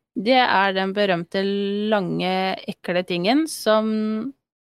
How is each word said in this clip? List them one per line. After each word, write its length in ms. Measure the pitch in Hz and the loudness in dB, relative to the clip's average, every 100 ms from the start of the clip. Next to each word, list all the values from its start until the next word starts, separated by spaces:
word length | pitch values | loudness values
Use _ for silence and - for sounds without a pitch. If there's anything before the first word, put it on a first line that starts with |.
| _ - | _ -6
det 220 | 202 254 | 2 4
er 320 | 247 190 196 | 4 4 2
den 220 | 190 190 | 0 -2
berømte, 500 | 190 202 170 175 196 196 202 202 202 208 | 0 2 0 -2 -2 -2 -2 -2 -2 0
lange, 680 | 214 175 165 180 185 190 185 - | 0 0 -2 -2 0 -2 -4 -8
ekle 380 | - - 180 185 | -10 -4 -2 -2
tingen 400 | 175 180 277 320 | -2 2 2 0
som 880 | - - 220 220 214 214 220 247 - _ _ _ | -2 2 2 2 -2 -2 -4 -6 -12 _ _ _